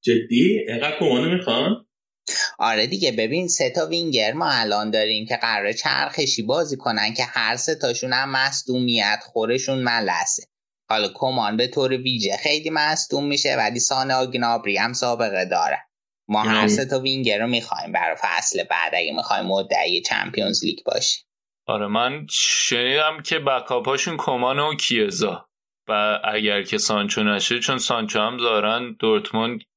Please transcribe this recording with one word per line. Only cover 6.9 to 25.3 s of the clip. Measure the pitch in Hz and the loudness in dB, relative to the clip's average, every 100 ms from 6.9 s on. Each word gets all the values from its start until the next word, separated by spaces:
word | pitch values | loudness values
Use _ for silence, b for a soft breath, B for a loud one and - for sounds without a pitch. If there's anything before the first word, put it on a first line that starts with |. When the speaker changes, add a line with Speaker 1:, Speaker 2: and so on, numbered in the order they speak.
| 107 107 | 0 0
Speaker 2:
که | 110 123 | -2 -2
هر | - 110 120 | 0 0 -2
سه | - 156 | -2 -2
تاشون | 131 120 131 | -2 -2 -2
هم | 127 135 | -2 0
مصدومیت | 135 135 139 - 127 123 117 101 107 | 0 0 -2 -2 0 2 2 2 0
خورشون | - - 110 127 135 135 | -2 -4 0 0 0 -2
ملسه. | 123 117 101 85 85 - - _ _ _ _ | 0 0 0 -2 -2 -4 -8 _ _ _ _
حالا | 110 101 | 0 0
کومان | - 131 127 107 110 | -2 -2 0 0 0
به | 127 | 0
طور | 143 131 | 2 0
ویژه | 127 131 123 98 98 | 0 -2 -2 -2 -2
خیلی | 151 151 156 | 0 0 0
مصدوم | 160 151 156 - 143 143 | 0 0 0 -2 -2 0
می‌شه، | 143 143 131 | 0 0 2
ولی | 110 120 | 0 0
سانه | - 131 131 131 | -2 0 0 0
و | 131 | 0
گنابری | 127 120 117 101 98 | 0 0 0 0 0
هم | 110 | 0
سابقه | 123 123 117 113 98 92 | 0 -2 0 0 0 0
داره. | 90 80 69 - _ _ _ - | 0 0 -2 -6 _ _ _ -2
ما | 104 | 0
هر | 107 107 | 2 2
Speaker 1:
مم. | 104 | 4
Speaker 2:
سه | 107 131 | 2 0
تا | 135 | 0
وینگر | 131 135 123 101 | 0 0 0 0
رو | 113 | 2
می‌خوایم | 120 - - 80 | -2 -2 -8 -4
برای | 87 85 82 | -2 0 -2
فصل | 104 85 - 92 | 0 0 0 -2
بعد | 85 87 82 87 | -2 -2 0 0
اگه | 82 | -2
می‌خوایم | 73 - 101 95 | -4 -2 -2 0
مدعی | 95 95 73 78 87 | -2 0 0 0 0
چمپیونز | - 104 92 - 101 - - | 0 -2 -2 -2 -2 0 -2
لیگ | - - | -4 -4
باشیم. | - - - _ _ _ _ - | -2 -2 -2 _ _ _ _ -4
Speaker 3:
آره، | 110 104 | -2 0
من | 107 120 143 151 | 0 0 -2 -6
شنیدم | - - - - 120 123 143 156 156 | -2 0 0 0 0 2 2 0 -2
که | 147 160 | -4 -2
بکاپاشون | 139 131 - 123 113 135 175 160 | 0 0 0 -2 0 0 -2 -2
کومان | - 127 123 135 | -2 0 2 2
و | 151 | 0
کیزا | 151 - 117 104 90 104 | -2 0 2 2 0 -2